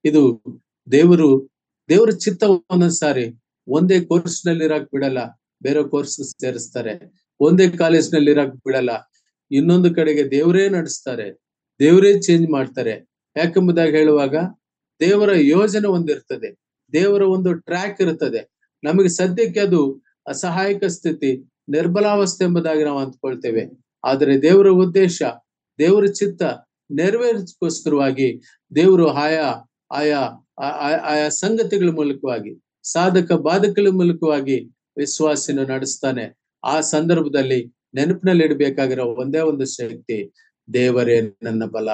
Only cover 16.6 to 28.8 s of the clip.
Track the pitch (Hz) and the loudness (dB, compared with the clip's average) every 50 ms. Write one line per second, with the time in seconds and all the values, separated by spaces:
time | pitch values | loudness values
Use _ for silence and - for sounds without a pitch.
16.6 | _ _ _ _ _ _ 131 156 185 202 202 202 196 190 190 190 180 180 175 165 | _ _ _ _ _ _ -2 0 2 2 2 2 2 2 0 0 0 -2 -2 -4
17.6 | _ - 170 180 190 208 202 - 196 170 165 - 156 127 113 110 - _ _ _ | _ -8 -6 -6 -6 -8 -4 -2 -2 -2 0 -2 -4 -4 -4 -6 -10 _ _ _
18.6 | _ _ _ _ - 147 165 190 190 175 170 - 185 185 180 233 226 190 175 214 | _ _ _ _ -4 0 2 4 4 2 2 0 -2 -2 0 -2 -2 -2 0 -2
19.6 | 202 185 180 160 139 135 135 - _ _ _ _ _ 139 135 - - 180 165 190 | 0 2 2 2 0 -2 -4 -8 _ _ _ _ _ -12 -10 -8 -6 -6 -4 -2
20.6 | 190 202 202 196 202 185 170 - - 165 156 - 147 135 131 131 - _ _ _ | -2 -2 -2 -2 -4 -6 -6 -4 -6 -6 -4 -2 -2 -4 -4 -4 -8 _ _ _
21.6 | _ - 139 156 170 170 175 208 208 208 208 202 196 185 - - 190 175 175 170 | _ -4 -4 -2 -2 0 0 0 0 0 2 0 0 -2 -2 -2 -2 0 0 0
22.6 | 160 160 156 151 151 147 143 139 139 131 127 _ - 135 127 - - 123 110 110 | 0 0 0 0 0 -2 -2 -4 -6 -8 -10 _ -8 -8 -8 -6 -6 -4 -4 -4
23.6 | 98 - - _ _ _ _ _ - 127 139 135 147 135 139 135 131 160 185 196 | -4 -6 -16 _ _ _ _ _ -2 -2 0 2 2 2 2 4 4 6 6 8
24.6 | 196 196 185 180 185 180 165 196 190 175 170 - 151 120 117 - _ _ _ _ | 8 6 6 4 4 4 4 2 2 2 0 -2 -6 -6 -6 -10 _ _ _ _
25.6 | _ _ _ - 151 175 196 208 196 196 202 - 208 202 - - 185 143 110 - | _ _ _ 0 2 4 4 4 4 0 0 -2 -4 -6 -4 -4 -6 -6 -6 -8
26.6 | _ _ _ _ _ _ 143 147 170 190 214 233 247 240 226 208 180 - - _ | _ _ _ _ _ _ -4 -2 -2 0 0 0 0 0 -2 -2 -6 -12 -10 _
27.6 | 180 160 - - - 156 147 143 139 135 131 131 135 123 113 120 _ _ _ _ | -6 -6 -6 -6 -4 -2 0 0 0 0 0 0 -2 -2 -2 -6 _ _ _ _
28.6 | _ _ 127 143 | _ _ 0 4